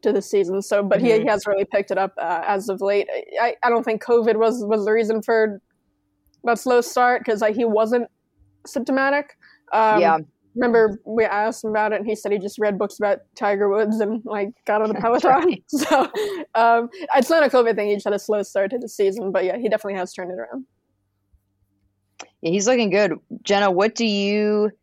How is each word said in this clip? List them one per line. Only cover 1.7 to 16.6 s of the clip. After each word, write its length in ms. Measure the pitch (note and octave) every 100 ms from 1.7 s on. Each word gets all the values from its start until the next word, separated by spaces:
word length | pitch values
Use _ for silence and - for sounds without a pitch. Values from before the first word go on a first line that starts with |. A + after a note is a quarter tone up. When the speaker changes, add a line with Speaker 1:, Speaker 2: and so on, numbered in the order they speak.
| G3+ G3+
Speaker 1:
it 80 | F#3+
up, 160 | F#3+ -
uh, 240 | E3 E3+ -
as 240 | G3+ G#3+
of 100 | F#3+
late. 260 | G3 G3+ - - - -
I, 180 | A#3 -
I 60 | B3
don't 160 | A#3
think 180 | A#3+ A3
covid 340 | - A#3+ A3+ G#3+
was, 280 | A3+ B3
was 220 | G#3 A3 G3+
the 60 |
reason 280 | A3 A3 A3+
for 400 | G#3 A3+ A3 G3 _ _ _ _ _ _ _ _
that 140 | A#3 A3+
slow 220 | B3+ A#3+
start, 420 | A#3+ - B3 B3
'cause, 200 | A#3+ G#3
like, 120 | G#3+
he 120 | G#3+ A#3
wasn't 420 | G#3+ A3 A#3+ A3+ _ _ _ _ _ -
symptomatic. 720 | C#4 B3 C4 C4+ C#4+ C#4+ _ _ _ _
Um, 260 | G#3+ A3 G#3+
Speaker 2:
Yeah. 160 | E3 D#3+ D#3 _ _
Speaker 1:
remember 440 | A#3 B3 A#3 A3 G3+
we 220 | - A3+ G#3+
asked 380 | G3+ G#3+ A3+
him 40 | A3
about 240 | G#3+ G#3+
it, 40 | G#3
and 120 | G#3+
he 60 | G#3+
said 160 | G#3
he 60 | G#3
just 200 | G3 -
read 200 | G#3 G3+
books 200 | G#3 -
about 200 | G#3 G3+ _
Tiger 340 | - G#3 G3+ G3+
Woods 320 | G3+ A3 A3
and, 220 | G#3 A3
like, 300 | A3+ G#3 G3+ -
got 160 | - G#3+
on 80 | A3
the 60 |
Speaker 2:
<laughs> 0 |
That's 280 | G#3+ A3+ B3
Speaker 1:
Peloton. 80 | -
Speaker 2:
right. 320 | C4 F4+ A#3
Speaker 1:
<laughs> 40 | _
So, 420 | D4 D4 C#4+ E4+ G4 G#4 F#4+ D4+
um, 340 | A3+